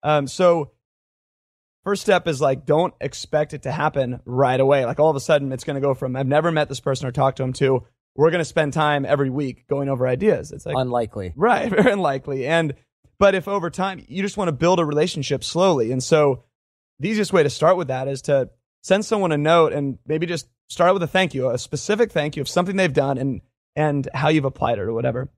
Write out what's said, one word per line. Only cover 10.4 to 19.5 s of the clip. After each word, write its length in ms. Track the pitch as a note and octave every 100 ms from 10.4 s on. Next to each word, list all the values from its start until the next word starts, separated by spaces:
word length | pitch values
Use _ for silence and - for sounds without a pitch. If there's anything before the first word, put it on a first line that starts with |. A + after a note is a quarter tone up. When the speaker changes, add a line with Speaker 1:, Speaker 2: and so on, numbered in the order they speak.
| -
Speaker 1:
It's 140 | - -
like, 100 | D3
Speaker 2:
Unlikely. 560 | B2+ A#2+ A2+ - F#2 G2+
Speaker 1:
Right, 320 | G#3 - A#3
<laughs> 40 | F#3+
very 140 | G3
unlikely. 540 | G3+ E3+ C3+ C#3 C3+ B2+
And, 280 | E3 D#3+ C3+ _ _ _ _
but 160 | G3+ F#3+
if 120 | F3
over 220 | G3+ E3+
time, 340 | - F#3+ F#3 -
you 140 | F3
just 140 | G3 G3
wanna 140 | F#3
build 280 | C#3 E3+ F#3
a 60 | D#3+
relationship 580 | D3 D3+ - C3+ C3+
slowly. 480 | - E3 F#3+ D3+ A2+
And 100 | A#2
so 400 | B2+ D#3+ D3 B2+ _ _ _ _ _ _
the 100 | E3
easiest 220 | G#3+ G3+
way 120 | F#3+
to 60 | C#3
start 280 | - D#3 F#3
with 100 | D3
that 200 | C3 C3+
is 140 | C3+
to 260 | - C#3 B2+ _ _ _
send 220 | - F#3+ G#3+
someone 260 | G#3+ F#3+
a 60 | D3
note 340 | D3+